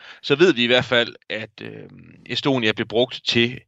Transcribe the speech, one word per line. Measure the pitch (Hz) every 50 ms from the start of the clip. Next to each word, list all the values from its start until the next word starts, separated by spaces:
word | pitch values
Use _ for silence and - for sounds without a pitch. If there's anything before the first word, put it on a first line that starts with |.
| - - - -
så | - - 143
ved | 139 180 185 -
vi | 117 120
i |
hvert | 117 127 127 127
fald, | - 127 120 117 - - - _ -
at, | 101 107 110 107 - -
øh, | 110 110 107 107 98 95 98 92 87 82 - - -
Estonia | - 123 - - 147 135 127 113 110
blev | 104 110 110
brugt | - 107 117 123 - - - -
til, | - - 117 117 120 131 - _